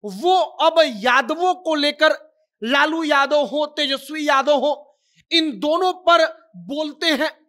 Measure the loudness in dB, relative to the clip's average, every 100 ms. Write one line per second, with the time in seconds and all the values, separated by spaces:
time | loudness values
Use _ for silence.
0 | -12 -4 0 2 0 0 2 4 2 0
1 | 0 2 0 -2 -2 -2 -2 -2 -2 2
2 | 0 0 -8 _ _ _ -2 0 0 -2
3 | 0 0 2 0 0 -2 -4 -4 -4 -4
4 | -8 -6 0 0 2 0 0 -4 -10 _
5 | _ _ _ 0 0 -4 -2 0 0 -2
6 | 2 4 2 -2 _ -20 -10 -6 -6 -4
7 | -2 0 -2 -6